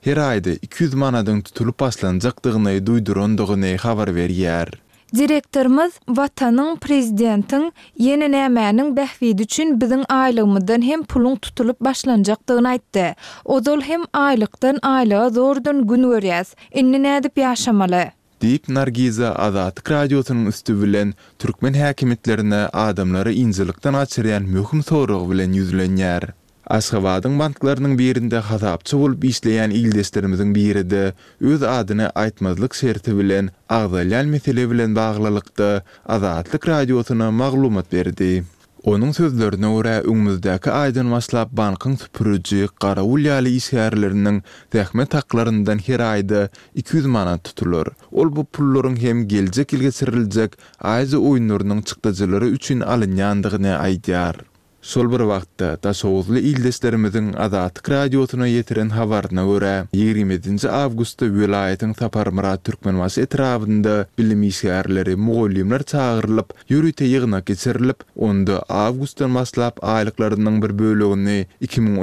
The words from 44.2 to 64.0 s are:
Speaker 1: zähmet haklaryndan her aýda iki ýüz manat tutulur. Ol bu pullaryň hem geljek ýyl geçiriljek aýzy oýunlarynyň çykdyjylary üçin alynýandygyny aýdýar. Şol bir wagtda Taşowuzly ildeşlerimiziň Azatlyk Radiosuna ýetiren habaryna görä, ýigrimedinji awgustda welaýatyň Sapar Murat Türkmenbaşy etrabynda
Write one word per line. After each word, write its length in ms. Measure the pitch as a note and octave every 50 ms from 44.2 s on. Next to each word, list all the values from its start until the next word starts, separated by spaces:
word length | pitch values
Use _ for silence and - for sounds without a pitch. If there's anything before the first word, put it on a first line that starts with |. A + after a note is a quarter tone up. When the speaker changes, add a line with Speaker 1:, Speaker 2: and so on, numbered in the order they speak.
| G2+ G#2 G#2 G2+ F#2 - - - - _ -
Speaker 1:
zähmet 400 | A2+ G2+ F#2 - A2+ C3 B2 -
haklaryndan 640 | D3+ C3+ _ - A#2 A2+ A2+ A2+ G#2+ G#2 G2 G#2+ G#2 F#2+
her 140 | - C3 B2
aýda 480 | A#2+ A2+ G#2+ G#2 G2 G2 G#2+ G#2 G2+ G2 _ - - - _
iki 220 | - - - -
ýüz 100 | D#3+ C#3
manat 380 | C#3 B2+ A2 G2 F2 F2 E2+ F2
tutulur. 420 | - - - - F2 F2 E2+ D2+ - - _ - -
Ol 260 | - - D3 E3 C#3+
bu 60 | D3 D3
pullaryň 520 | - - - D3 C#3 C3 C3+ B2+ C3 B2+ A#2+
hem 300 | A#2 B2 A#2 A#2+ A#2 G2+
geljek 440 | G#2 G#2 G2 F#2+ F2+ A2+ C#3+ - -
ýyl 100 | C3+ B2+
geçiriljek 720 | C3+ B2+ - - - A2+ A#2+ A#2 G#2 F#2+ A2 A2+ A2 - _ - - _ _ -
aýzy 340 | G2 G#2+ A#2 C3+ C3+ C3+
oýunlarynyň 640 | C#3+ G#2 C3+ C#3+ B2+ A#2 A2 G#2 G2+ G2 G2+ G#2 G#2+ G#2 -
çykdyjylary 600 | - - - A2 G2+ F#2 G2+ F#2+ F2+ G2+ A2 B2 -
üçin 240 | C3+ - - C#3 B2
alynýandygyny 920 | - F#2+ A#2 A#2+ A2 G2 F#2+ F#2+ G2 G2+ G#2 G2+ F#2+ G#2 F#2 G#2 G2 G2 F#2 D2 D#2
aýdýar. 480 | F#2+ F#2+ F2 - - F2+ F2 F2+ F2 E2 - - _ _ _ _ _ _ _ _
Şol 240 | - - B2+ A#2 A#2+ A#2+
bir 60 | B2
wagtda 580 | A#2+ G#2+ G#2 F#2+ F2+ - _ - G2 E2+ D#2
Taşowuzly 640 | - - G2 G2+ - - G2+ F#2+ F#2+ F#2 F#2 A2+ B2+
ildeşlerimiziň 960 | - C#3+ D3 C3 A#2+ B2+ B2 - - A#2+ A2 A2+ A2 G#2 F#2+ A2+ G#2+ G#2+ F#2+ -
Azatlyk 520 | - A2 F#2+ G2 F2+ F2+ - - - -
Radiosuna 580 | D3 C#3 C#3+ C#3 B2+ C3+ C3 B2+ - B2 B2 B2
ýetiren 420 | A#2 A#2+ A2+ - - A2 G#2+ A2
habaryna 540 | G#2+ A2+ A2+ G#2+ A2 G#2 F#2 F2+ E2+ F#2 F#2
görä, 400 | F#2+ G2+ G2+ G2 G2 G2 F#2+ F#2 F#2+ -
ýigrimedinji 760 | G2 G#2 A2 G#2+ G#2+ G#2 F#2+ F#2+ F2+ F#2 F#2 G2+ G2+ - -
awgustda 580 | - C3 C#3+ C#3 A#2 A2+ A#2 - - - B2+
welaýatyň 680 | A#2 G2+ G2+ G#2 G2+ G2+ G2+ G2 F#2+ F#2+ F#2 - A2 A2 -
Sapar 300 | A#2+ A2+ - A2 G#2 G2+ F2+
Murat 320 | F#2+ G2 G2 F#2+ F#2+ _
Türkmenbaşy 560 | - G#2+ - - G2+ F#2+ F#2 F2+ F#2 - -
etrabynda 840 | B2 C3+ - C3+ C3+ C3 B2 A#2 G#2+ G#2 G#2+ G#2+ G2+ G#2+ G#2+ G#2